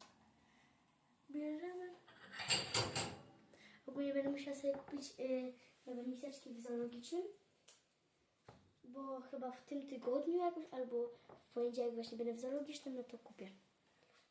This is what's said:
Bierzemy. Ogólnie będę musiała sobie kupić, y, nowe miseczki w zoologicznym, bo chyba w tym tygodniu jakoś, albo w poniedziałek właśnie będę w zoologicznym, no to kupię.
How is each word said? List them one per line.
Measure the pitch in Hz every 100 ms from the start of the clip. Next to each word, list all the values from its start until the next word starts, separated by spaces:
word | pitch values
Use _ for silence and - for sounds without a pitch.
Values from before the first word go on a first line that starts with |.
| - - - - - - - - _ _ _ _ -
Bierzemy. | 285 302 302 349 359 359 359 - - - - - - - - - - - - - - - - - - -
Ogólnie | 269 285
będę | 277 277
musiała | 285 285 277
sobie | 277
kupić, | 277 - 285 262 -
y, | 262 254 254 247 - - -
nowe | 240
miseczki | 247 247 277 262 -
w | 233
zoologicznym, | 240 240 240 240 - 339 403 - _ _ - - _ _ _ _ _ _ - - - _
bo | 247 262 269 262
chyba | 254 262 254
w | - -
tym | 285 277
tygodniu | 262 247 269 294 349
jakoś, | 349 339 311
albo | 262 247 240 240 - - - -
w |
poniedziałek | - 240 240 240 233
właśnie | 226 233
będę | 233
w | 233
zoologicznym, | 254 277 294 294 285 254
no |
to | 247 233
kupię. | - - 190 196 - _ _ _ - - -